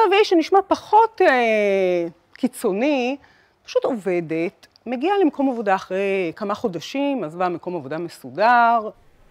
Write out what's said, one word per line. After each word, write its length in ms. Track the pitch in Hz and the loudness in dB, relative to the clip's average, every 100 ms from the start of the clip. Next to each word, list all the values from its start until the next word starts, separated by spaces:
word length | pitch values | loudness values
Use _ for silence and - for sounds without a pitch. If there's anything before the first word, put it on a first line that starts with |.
| 427 | 4
רביעי, 180 | 392 | 4
שנשמע 340 | 415 349 302 381 392 | 4 2 4 2 2
פחות, 520 | 320 - 427 453 - | -4 2 4 4 4
אה, 840 | 359 254 233 220 202 196 185 175 170 - _ | 4 4 2 2 2 2 2 0 -2 -8 _
קיצוני, 840 | - 254 - 220 196 277 277 247 277 _ _ _ _ | -6 -6 -2 -4 0 0 0 -2 -6 _ _ _ _
פשוט 200 | - 508 | -6 -2
עובדת, 840 | - 240 180 175 160 160 175 - - _ 226 | -2 -4 -2 -2 -2 -4 -6 -8 -20 _ -10
מגיעה 320 | 247 320 403 | -4 -2 2
למקום 320 | 320 - 277 | 0 0 -2
עבודה 240 | 233 202 | -2 -2
אחרי 580 | 190 - 185 196 190 170 160 | -2 -2 -4 -2 -2 -4 -6
כמה 180 | 202 | -8
חודשים, 680 | 208 226 170 - 277 285 269 | -4 -6 -6 -8 -4 -4 -4
עזבה 240 | 156 175 180 | -6 -4 -4
מקום 280 | 170 180 175 | -4 -8 -10
עבודה 220 | 131 156 | -8 -8
מסודר, 920 | 170 - 135 135 220 240 233 233 214 - _ _ _ | -10 -12 -12 0 2 4 4 2 -2 -12 _ _ _